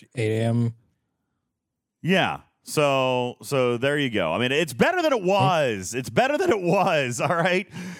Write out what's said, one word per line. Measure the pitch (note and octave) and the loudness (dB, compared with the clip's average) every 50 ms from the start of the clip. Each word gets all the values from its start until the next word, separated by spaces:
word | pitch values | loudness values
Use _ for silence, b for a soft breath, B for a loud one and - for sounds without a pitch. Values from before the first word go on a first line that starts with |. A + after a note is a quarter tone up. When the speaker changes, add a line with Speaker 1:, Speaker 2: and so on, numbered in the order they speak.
| - _ - | -18 _ -6
Speaker 1:
eight | B2+ A2 G#2+ | -4 -2 -2
A | A2 A2 A2+ | 0 0 0
M. | A#2 A#2 A#2+ A#2 A#2 A2+ - _ _ _ _ _ _ _ _ _ _ _ _ _ _ _ _ _ _ _ _ _ _ _ _ | 0 0 0 0 -2 -4 -8 _ _ _ _ _ _ _ _ _ _ _ _ _ _ _ _ _ _ _ _ _ _ _ _
Speaker 2:
Yeah. | - D3+ F#3+ F3+ C#3 F#2 C#2+ - - _ _ _ _ | -2 0 2 2 2 0 -2 -6 -12 _ _ _ _
So, | - - D#3 D3 C#3+ C3+ C3+ C3 B2+ B2+ B2 B2 B2 - - A#2 | -4 0 0 2 2 2 2 2 0 0 0 -2 -4 -6 -10 -8
so | - C#3+ C3+ B2+ A#2+ A#2+ | -2 0 0 2 0 0
there | A#2 B2+ C#3 D3 D3+ | 0 0 0 0 0
you | C#3+ B2+ | -2 0
go. | A2 G#2 F2 D#2 E2 | 0 0 0 0 0
I | G2+ | 0
mean, | A#2+ B2 | 0 0
it's | C3+ D3+ F3 B2 B2 | 0 0 0 -2 0
better | A2+ A#3 D#4 F#4 F4+ E4 | 0 0 2 2 0 0
than | D#4 C#4 | 0 0
it | A3+ | 0
was. | F3+ F3+ G3 G3 - G#3 F3+ D#3+ D3 B2 A2 G2 F#2 F2 G#2+ | 0 2 2 2 2 2 2 2 2 0 -2 -4 -6 -6 -8
It's | C3 B2+ - | -8 -8 -2
better | A2 F3+ A#3+ C4 D4 | 0 0 2 2 0
than | D4 F#4+ F4 | 0 0 0
it | A#3 G3+ | 0 0
was, | F3+ F3 F#3 G3+ F3+ F#3+ E3 D3+ C3+ B2 A#2+ C3 | 0 0 2 2 2 2 2 0 0 -2 -2 -2
<laughs> | |
all | D#3+ C#3+ F3 | -2 0 0
right? | E3+ E3+ F#3 F3+ F#3+ G3+ B D3+ F3 F3+ F#3 F3 | 0 0 0 0 -2 -2 B -12 -14 -14 -14 -16